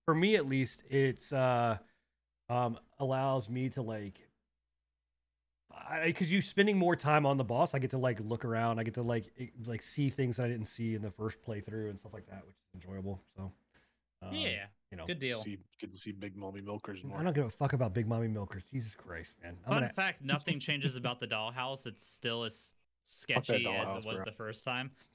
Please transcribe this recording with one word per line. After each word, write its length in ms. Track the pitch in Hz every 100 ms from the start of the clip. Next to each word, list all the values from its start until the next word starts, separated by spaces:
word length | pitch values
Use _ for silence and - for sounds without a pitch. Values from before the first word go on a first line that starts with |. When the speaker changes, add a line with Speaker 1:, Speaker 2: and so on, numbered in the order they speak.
| -
Speaker 1:
for 80 |
me 220 | 160 202 208
at 100 | 139
least, 380 | 135 123 - -
it's, 460 | 139 135 127 -
uh, 440 | 139 127 120 117 104 - _ _ _ _ _ -
um, 300 | 123 120 117 - -
allows 500 | 135 131 135 131 107
me 200 | 127 127
to, 120 | 135
like, 460 | 113 107 101 - - _ _ _ _ _ _ _ _ _ _ _ _ _ _
I, 400 | - - 160 165
'cause 180 | - 160
you 100 | 190
spending 360 | - 196 202 196
more 180 | 175 170
time 300 | 143 151 143
on 120 | 139
the 60 |
boss, 300 | 113 117 175
I 60 | 139
get 120 | 127
to, 60 | 131
like, 220 | 127 110
look 240 | 107 113 117
around, 340 | 113 117 113
I 40 |
get 120 | 113 123
to, 80 |
like, 280 | 120 117 - -
it, 160 | 123 127 117
like, 160 | 113
see 280 | - - 139
things 280 | 135 127 120
that 80 | 120
I 40 |
didn't 160 | 120 107
see 260 | - 113 110
in 60 |
the 100 | 107
first 300 | 101 110 -
playthrough 480 | - 104 101 110 107
and 80 | 98
stuff 140 | 98
like 140 | 107 95
that, 180 | 95 92
which 100 | _
is 200 | _ 92
enjoyable. 400 | 92 95 95 95 - -
So, 160 | 98 - _ _ _ _ _ _
um, 120 | -
Speaker 2:
Yeah, 320 | 311 240 104 101 _ _
Speaker 1:
you 60 | 90
know. 100 | 175
Speaker 2:
good 120 | 165
deal. 180 | 127 113
Speaker 3:
See, 200 | 104 98 - -
get 100 | 92
to 60 | 95
see 140 | 110
Big 240 | 98 101 98
Mommy 260 | 95 98
Milkers 420 | 101 107 - 92
more. 140 | 135 -
Speaker 1:
I 60 |
don't 100 | 175
give 120 | 147 117
a 40 |
fuck 240 | - -
about 200 | 127 117 104
Big 120 | 110
Mommy 200 | 117 113
Milkers. 360 | 107 98 95 -
Jesus 280 | 131 110
Christ, 400 | - - 82 80 -
man. 160 | 87 87 101
I'm 60 |
Speaker 2:
Fun 80 | 226
Speaker 1:
gonna 120 | -
Speaker 2:
fact, 280 | - 190 -
Speaker 1:
<laughs> 20 |
Speaker 2:
nothing 360 | 135 147 170 147
changes 360 | 156 147 135 123
about 240 | 123 120
the 80 | 110
dollhouse. 600 | 110 113 127 127 135 120
It's 160 | 101 -
still 380 | - 120 117
as 300 | 113 - - - _ _ -
Speaker 3:
Fuck 220 | - - 127
that 80 | -
Speaker 2:
sketchy 200 | 113 117
as 200 | 113 107
Speaker 3:
dollhouse, 100 | -
Speaker 2:
it 20 | 110
was 100 | 101
Speaker 3:
bro. 80 | -
Speaker 2:
the 60 |
first 340 | 107 110 107 131
time. 260 | 123 139 - -